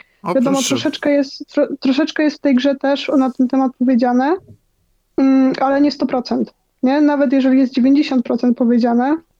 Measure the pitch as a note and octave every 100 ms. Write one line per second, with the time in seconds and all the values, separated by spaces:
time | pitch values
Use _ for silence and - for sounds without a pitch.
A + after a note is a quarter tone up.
0 | _ _ F#3 A3 B3+ C#4 B3+ C4+ D#4 -
1 | D4 C#4+ C#4 - D4 - D4 C#4 C4 C4
2 | D#4 - D4+ - D4 B3+ C#4 C#4 C#4 C#4
3 | - D4 C4 B3 B3+ C4+ C4+ - B3+ B3+
4 | B3 B3 C4+ F#4+ - - _ _ _ _
5 | _ - C4+ C4+ C4 C4+ C4+ C#4 D4 C#4+
6 | D4 C4 A#3+ B3 A3 _ _ _ B3+ C#4
7 | D4 D4 C#4 C4+ C4 C4 B3+ C4 B3 C#4+
8 | D4+ C4 - B3 B3 A#3+ A#3 A#3+ A#3 A#3
9 | B3+ D#4+ -